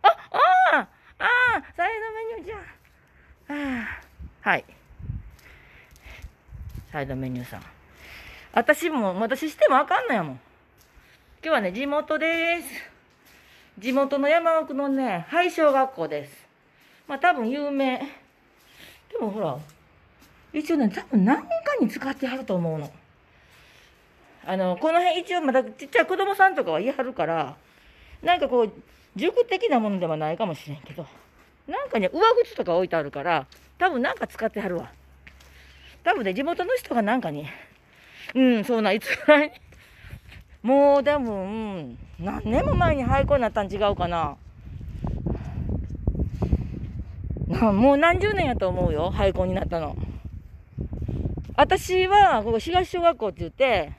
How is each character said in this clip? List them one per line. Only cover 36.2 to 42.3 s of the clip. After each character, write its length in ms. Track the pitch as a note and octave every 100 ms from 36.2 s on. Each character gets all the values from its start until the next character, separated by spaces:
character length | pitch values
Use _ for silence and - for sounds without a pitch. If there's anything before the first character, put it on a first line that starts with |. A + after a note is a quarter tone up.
ね、 120 | G3 F#3
地 80 |
元 220 | C#4 F4 F4+
の 100 | B4+
人 180 | -
が 80 | A#3+
な 140 | G3+ B3+
ん 60 |
か 100 | F#3
に、 160 | D3 D3 - - _ _ _ - - - B3+
う 60 |
ん、 220 | C4 A#3+
そ 140 | G3+ A#3
う 40 |
な、 100 | G#3+
い 80 | G#3
つ 160 | - - -
ぐ 60 |
ら 120 | D4+
い 40 | D4+
に、 60 | - - - - - - - - - - -
も 360 | A3 C#4 C#4+ C#4+
う 40 |
多 160 | C#4 D4
分、 760 | A#3+ G3+ F#3+ A3 G#3+ F#3+ C3+ A#2 - -
何 220 | F3+